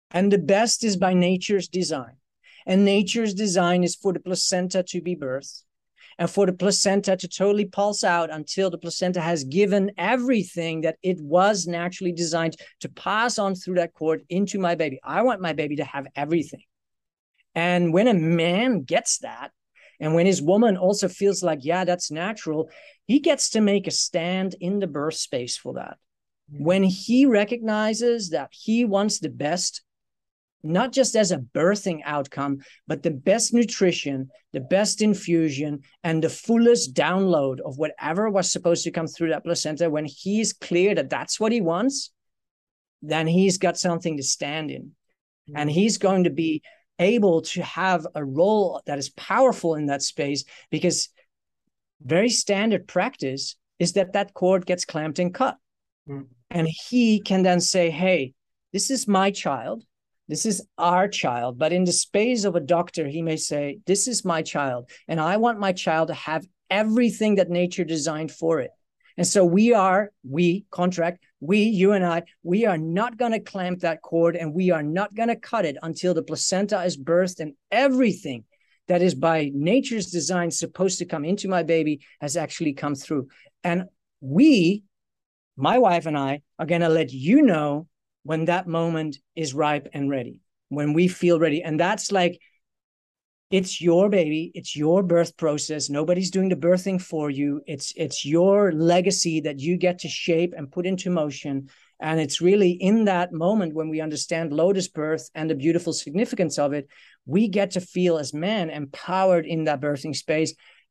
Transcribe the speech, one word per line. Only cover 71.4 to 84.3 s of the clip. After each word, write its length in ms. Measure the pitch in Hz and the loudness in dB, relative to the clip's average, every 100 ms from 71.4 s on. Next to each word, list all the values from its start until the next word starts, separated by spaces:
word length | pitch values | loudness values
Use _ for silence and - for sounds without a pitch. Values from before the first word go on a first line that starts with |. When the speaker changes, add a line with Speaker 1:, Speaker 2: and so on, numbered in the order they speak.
Speaker 1:
we, 220 | 143 208 | 0 2
you 280 | 214 202 190 | 2 4 4
and 140 | 208 | 4
I, 180 | 180 165 170 _ | 2 -2 -6 _
we 220 | 170 185 226 | -2 0 2
are 120 | 165 | 0
not 380 | 160 175 233 226 | -2 -2 -2 -2
gonna 240 | 240 220 | -2 -2
clamp 400 | - 196 180 180 | -6 -6 -4 -2
that 200 | 175 156 | -4 -4
cord, 360 | - 165 170 170 | -2 2 2 0
and 180 | 160 | -4
we 160 | 156 185 | 0 2
are 140 | 160 | 2
not 280 | 147 170 202 | 0 -2 -4
gonna 220 | 208 233 | -2 -2
cut 300 | 233 - 226 | -4 -4 -2
it 120 | 170 139 | -2 -4
until 320 | 165 160 180 | -10 -4 -2
the 80 | 165 | 0
placenta 580 | 143 156 - 190 202 208 | -2 -4 -2 -2 0 -2
is 120 | 170 143 | -2 -4
birthed 440 | 135 170 185 185 | 0 2 2 -2
and 140 | 151 - _ | -10 -12 _
everything 720 | 208 277 254 247 - 151 120 - _ _ _ - | 2 4 4 2 0 -6 -12 -14 _ _ _ -2
that 160 | 175 | 2
is 140 | 180 131 | 2 2
by 340 | 165 160 147 | 2 2 0
nature's 600 | 139 156 247 269 226 180 | -2 2 2 2 -4 -4
design 400 | 175 143 180 175 | -4 -2 -2 -2
supposed 480 | - - - 190 185 | -4 -6 -2 -2 -2
to 40 | |
come 200 | 175 160 | -6 -4
into 240 | 147 202 190 | -2 -4 -2
my 160 | 185 | -2
baby 360 | 165 165 156 147 _ _ | 2 2 0 -4 _ _
has 160 | 147 151 | -6 -4
actually 380 | 147 - 160 | -6 -4 -4
come 200 | 139 147 | -2 -4
through. 320 | 139 - 151 123 _ _ _ | -6 -4 -6 -6 _ _ _
And 220 | 175 175 185 _ _ _ | -4 -4 -6 _ _ _
we, 640 | 135 | -2